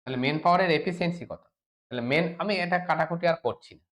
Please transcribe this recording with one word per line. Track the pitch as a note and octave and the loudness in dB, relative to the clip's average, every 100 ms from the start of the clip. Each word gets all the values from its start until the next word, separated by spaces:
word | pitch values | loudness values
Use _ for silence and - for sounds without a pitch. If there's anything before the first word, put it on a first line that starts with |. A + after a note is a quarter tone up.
তাহলে | - G3 | -6 -2
ম্যান | C4 - | 0 2
পাওয়ারের | F3 F3+ F#3 D3+ | 2 4 4 2
এফিসিয়েন্সি | D#3+ F3 F3 E3+ - | 0 -2 -2 -2 -10
কত? | - _ _ _ _ _ | -14 _ _ _ _ _
তাহলে | B2 A#2+ | -6 0
ম্যান, | D3+ E3+ - | 2 0 -2
আমি | F#3+ G3 | -2 -2
এটা | F3 F3+ F3 | 0 -2 0
কাটাকুটি | D#3+ D#3+ E3+ F3 | 0 0 0 0
আর | E3 A#2+ | 0 -2
করছি | - - - | -6 -14 -20
না | _ | _